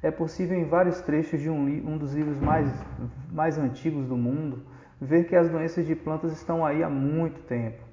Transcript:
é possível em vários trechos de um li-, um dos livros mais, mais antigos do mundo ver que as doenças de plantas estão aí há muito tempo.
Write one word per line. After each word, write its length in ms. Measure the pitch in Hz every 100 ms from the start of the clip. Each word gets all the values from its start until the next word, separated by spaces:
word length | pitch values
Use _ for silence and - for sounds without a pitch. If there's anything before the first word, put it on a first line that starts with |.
é 80 | 160
possível 440 | 156 160 - 180 180
em 100 | 156
vários 360 | 170 180 170
trechos 400 | - 151 156 156
de 80 | 147
um 160 | 156 139
li-, 180 | 143 156
um 100 | 156
dos 160 | 143
livros 240 | 143 151 139
mais, 320 | 156 156 143 - - - 120 - 170
mais 260 | 165 160 151
antigos 480 | 139 - 165 147 131
do 100 | 123
mundo 460 | 120 143 156 120 - - - -
ver 220 | 135 165
que 120 | 170 180
as 140 | 170
doenças 380 | 160 165 165 156
de 80 | 160
plantas 360 | - 156 165
estão 320 | 156 - 165
aí 200 | 156 147
há 60 | 165
muito 520 | 139 139 156 165 -
tempo. 400 | - 120 113 113 -